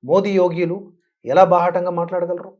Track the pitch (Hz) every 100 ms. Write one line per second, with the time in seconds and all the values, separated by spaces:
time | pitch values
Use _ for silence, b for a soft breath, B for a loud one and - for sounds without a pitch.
0 | 127 175 202 196 180 165 170 190 - _
1 | _ _ 117 147 185 175 175 180 180 170
2 | 170 185 175 175 190 -